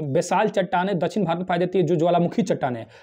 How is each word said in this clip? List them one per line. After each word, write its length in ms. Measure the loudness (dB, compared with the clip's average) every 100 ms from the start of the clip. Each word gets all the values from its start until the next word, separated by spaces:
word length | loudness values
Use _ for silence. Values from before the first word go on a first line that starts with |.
विशाल 460 | -2 -2 2 2 2
चट्टान 400 | 0 0 0 0
है, 60 |
दक्षिण 300 | 0 -2 -2
भारत 140 | -2 -2
में 80 | -2
पाई 120 | -2
जाती 200 | 0 2
है, 60 |
जो 120 | 2 2
ज्वालामुखी 460 | 2 2 2 0
चट्टान 340 | -2 0 -2 -4
है, 100 | -10 -20